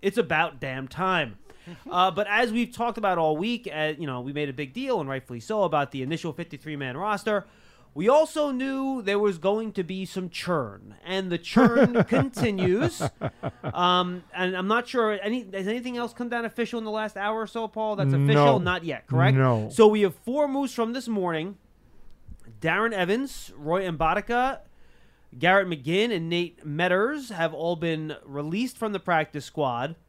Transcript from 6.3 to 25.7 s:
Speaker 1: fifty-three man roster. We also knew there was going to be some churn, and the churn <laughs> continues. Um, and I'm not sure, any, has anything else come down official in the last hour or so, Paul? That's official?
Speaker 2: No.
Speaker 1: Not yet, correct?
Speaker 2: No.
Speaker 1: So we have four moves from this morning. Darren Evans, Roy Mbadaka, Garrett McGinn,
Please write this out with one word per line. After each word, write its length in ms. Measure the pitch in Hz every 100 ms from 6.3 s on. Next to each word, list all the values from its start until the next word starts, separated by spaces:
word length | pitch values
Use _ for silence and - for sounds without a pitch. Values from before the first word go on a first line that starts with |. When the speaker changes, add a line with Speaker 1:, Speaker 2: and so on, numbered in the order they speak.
Speaker 1:
fifty-three 460 | 147 170 143 - 151
man 180 | 135
roster. 520 | 127 202 208 - 208 - _ - _ -
We 120 | - 190
also 440 | 285 311 311 294
knew 500 | 254 269 269 269 262
there 180 | 190 202
was 200 | 208 180
going 340 | 190 208 226
to 100 | 196
be 220 | 175 190
some 240 | 185 - 185
churn, 680 | - - 170 117 98 101 104 156
and 260 | 190 190
the 60 | 175
churn 680 | - 208 254 233 254 240
<laughs> 40 | 190
continues. 920 | - 269 - 240 196 185 190 320 320 - - 170 - - -
Um, 600 | - 196 180 180 180 180 -
and 200 | 165 185
I'm 140 | 185 190
not 180 | 226 240
sure, 320 | 262 220 208
any, 240 | 196 247 202
has 120 | 196 190
anything 300 | 233 247 240
else 160 | 240
come 160 | - 240
down 160 | 240
official 340 | 233 - 233 233
in 60 |
the 60 | 220
last 260 | 214 214 202
hour 240 | 202 220
or 60 | 220
so, 200 | 233 220
Paul? 300 | 220 220 208
That's 160 | 139
official? 460 | 139 139 147 143 135
Speaker 2:
No. 0 |
Speaker 1:
Not 260 | - 180
yet, 220 | 170 131 -
correct? 280 | 131 135
Speaker 2:
No. 360 | 131 131 117 107
Speaker 1:
So 160 | - 214
we 140 | 214
have 120 | 202 143
four 300 | - 269 294
moves 280 | 269 277
from 180 | - 226
this 160 | 247 240
morning. 480 | 214 180 160 170 196 _ _ _ - - - - - - 110
Darren 320 | 160 175 226
Evans, 600 | 214 175 220 269 - - -
Roy 320 | 147 175 185
Mbadaka, 720 | 160 160 185 208 240 262 269 - - - - - _ _ 123
Garrett 300 | 156 190
McGinn, 460 | 190